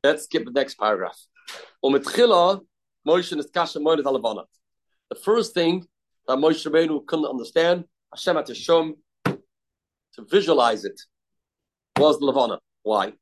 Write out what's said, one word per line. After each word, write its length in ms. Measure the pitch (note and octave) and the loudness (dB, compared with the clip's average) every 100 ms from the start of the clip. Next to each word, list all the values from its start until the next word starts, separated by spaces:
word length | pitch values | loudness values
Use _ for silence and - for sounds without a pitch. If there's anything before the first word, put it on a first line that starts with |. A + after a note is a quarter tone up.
Let's 200 | C#3+ D3+ | 0 0
skip 220 | - D#3+ A#2+ | -4 -6 -4
the 60 | |
next 240 | B2+ C3+ - | -4 -4 -2
paragraph. 420 | G#2+ G2+ F#2 - _ _ - - - _ | -2 -2 -6 -12 _ _ -20 -20 -20 _
Umitchila, 800 | C3+ C#3 C#3 - A#3+ F#3 F3 G3 _ _ _ _ - | 0 0 0 2 4 6 4 0 _ _ _ _ 0
Moshe 260 | F3 F3 | 0 0
Niskasha 480 | D#3 D3 F3 E3 D#3 | -6 -6 -4 -4 -2
Moedet 220 | D3+ D#3+ | 0 0
Halavana. 420 | C#3 C3+ A2+ G#2 - _ _ _ _ _ _ | 0 -2 -2 -6 -12 _ _ _ _ _ _
The 60 | - | -10
first 380 | - A3+ A3+ | 0 0 0
thing 340 | - E3 F#3 F3 _ _ _ - | 0 0 0 -6 _ _ _ -4
that 100 | C3 | 2
Moshe 280 | D#3 D#3+ D#3+ | 2 2 0
Rabbeinu 360 | D#3 E3 D3+ D3 | 2 2 -2 -4
couldn't 200 | D#3+ D3+ | -4 -4
understand, 600 | C3 A2+ - E3 F3+ E3+ _ _ | -6 -4 0 2 0 -4 _ _
Hashem 220 | - - E3 | -8 -4 -4
had 80 | - | -4
to 100 | A#2 | -12
show 260 | - E3 | 0 2
him 220 | D#3+ D3+ _ _ - | 2 -8 _ _ -6
to 960 | - _ _ _ _ _ _ _ - G#2+ | -6 _ _ _ _ _ _ _ -20 0
visualize 560 | G3 F3+ D3 A#2+ G#2+ G2 | 0 2 2 2 0 -8
it, 160 | - - _ _ _ _ _ _ _ _ - | -14 -20 _ _ _ _ _ _ _ _ 2
was 220 | D3 D3 | 4 4
the 60 | C#3+ | 0
Levana. 340 | C3 A#2+ F#2+ _ _ | 2 0 -2 _ _
Why? 300 | G#2+ G#2+ G2 G#2 | -2 0 0 -6